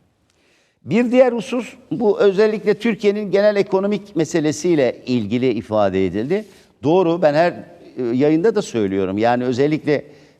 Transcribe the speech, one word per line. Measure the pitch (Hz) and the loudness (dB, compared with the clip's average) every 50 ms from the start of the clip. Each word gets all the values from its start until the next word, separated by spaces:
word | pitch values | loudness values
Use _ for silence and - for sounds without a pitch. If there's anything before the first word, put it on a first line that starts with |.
| _ _ _ _ _ _ _ _ _ _ _ _ _ _ _ _ _ | _ _ _ _ _ _ _ _ _ _ _ _ _ _ _ _ _
Bir | 110 151 226 247 240 | -2 0 0 0 2
diğer | 233 254 262 254 240 | 4 4 4 4 2
husus, | 233 - - 240 254 220 - - - - _ | -2 -6 -6 -6 -6 -6 -8 -14 -20 -12 _
bu | - - 240 208 196 - | -6 0 0 0 2 4
özellikle | 180 202 190 180 220 214 214 208 170 196 202 | 2 2 4 2 2 0 0 -2 -2 -2 -2
Türkiye'nin | - - 233 208 - - 202 202 208 214 196 | 0 -2 -2 -2 0 0 0 0 0 -2 -2
genel | 165 196 202 208 208 | 0 2 2 2 2
ekonomik | 202 190 - - 190 190 202 208 202 202 - - | 2 0 0 0 0 0 0 -2 -4 -6 -6 -4
meselesiyle | 170 160 147 - 170 147 156 143 147 - 180 170 147 131 120 - - - | -4 -2 0 0 0 0 0 -2 -2 0 0 2 2 2 2 0 -4 -4
ilgili | 120 127 123 107 98 110 123 123 131 113 | -2 -2 -2 0 -2 -2 0 0 0 -2
ifade | 113 107 - 110 107 104 98 92 95 95 | -2 -4 -2 0 0 0 2 2 0 0
edildi. | 92 85 101 110 135 180 208 214 - - - _ _ _ _ - | 0 -2 -4 -4 -4 -4 -4 -4 -8 -16 -20 _ _ _ _ -2
Doğru, | 135 160 190 190 165 165 175 | 0 2 2 2 0 0 2
ben | 180 151 143 | 2 2 2
her, | 151 170 175 - - - - - - - - - - | 2 2 0 0 -4 -10 -18 -20 -20 -20 -16 -10 -6
e, | 127 | -4
yayında | 117 117 127 139 147 156 160 165 - - | -2 0 0 2 2 2 2 2 0 0
da | 208 | -2
söylüyorum. | 190 - - 117 104 98 95 98 98 92 95 104 | -4 -4 -4 -2 -2 -2 -2 -2 -2 -2 -2 0
Yani | 110 117 120 123 123 | 0 0 0 0 0
özellikle, | 123 131 113 139 151 156 147 - 147 147 131 - - - - - _ _ _ | -2 0 0 0 0 0 -2 -2 -2 -2 -2 -4 -8 -18 -20 -20 _ _ _